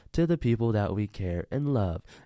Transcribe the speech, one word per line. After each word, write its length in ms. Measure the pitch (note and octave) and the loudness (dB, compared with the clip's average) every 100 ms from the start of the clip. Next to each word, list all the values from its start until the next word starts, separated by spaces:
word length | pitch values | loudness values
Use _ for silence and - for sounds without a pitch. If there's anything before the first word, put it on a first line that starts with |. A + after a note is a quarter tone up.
| - | -6
to 160 | - E3 | 0 2
the 100 | E3+ | 2
people 340 | A#2+ A2+ A#2 | 2 2 2
that 200 | G#2+ G2 | 2 0
we 140 | G2 G#2 | -2 -4
care 400 | - F#2+ F2 - | -4 -4 -4 -4
and 240 | C3+ C#3+ | -4 0
love, 300 | C3 F#2+ E2 - - | 0 0 -4 -10 -20